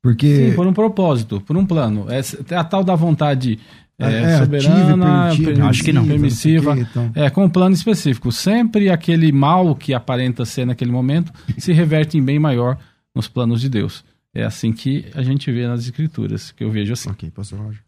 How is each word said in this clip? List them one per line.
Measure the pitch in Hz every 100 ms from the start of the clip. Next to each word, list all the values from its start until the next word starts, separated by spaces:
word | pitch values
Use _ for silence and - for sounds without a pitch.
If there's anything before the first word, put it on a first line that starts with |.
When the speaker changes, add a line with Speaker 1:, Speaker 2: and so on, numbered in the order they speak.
Speaker 1:
Porque | 127 117 147 143 131
Speaker 2:
sim, | -
por | 180
um |
propósito, | 185 220 208 190 131 110 101
por | - 165
um | 196
plano. | 165 123 107 101
É, | 123 131 - 123
é | 175
a |
tal | 165 190
da | 190 175
vontade, | 170 151 147 139 127 107 - - _ _
é, | -
Speaker 1:
É, | 113
é, | 117 160
Speaker 2:
soberana, | 131 143 139 190 165 151 - 143 175
Speaker 1:
ativa | 156
e |
permitiva, | 160
Speaker 2:
permi-, | 147 143
Speaker 3:
Acho | 131
que | -
não. | 147 151
Speaker 2:
permissiva. | 147 143 117 151 160 147
Speaker 1:
não | 139
sei |
o | 120
quê, |
então. | - 120
Speaker 2:
É, | 113 147
com | 139
um | 196
plano | 175 185
específico. | 185 226 214 151 120 123
Sempre | 110 - 220 233 220 196
aquele | 170 170 165 160
mal | 139 139 175 185 139
que | -
aparenta | 131 - 127 127 120 117
ser | - 123
naquele | 123 120
momento | 123 127 151 175 - - -
se | -
reverte | 165 165 156 156 156
em |
bem | 131 147
maior | 151 123 120 135 - _ _
nos | - 107
planos | - 120 117
de | 131
Deus. | 117 101 - _ _ _
É | -
assim | 110 - 120
que | 113 135 139 -
a | -
gente | 131 139 -
vê | 120 120
nas | 120
Escrituras, | 120 123 156 135 104 107 -
que | _
eu | 110
vejo | 107 104
assim. | 120 -
Speaker 1:
Ok, | 101 82
pastor | - 101 101
Roger. | 107 107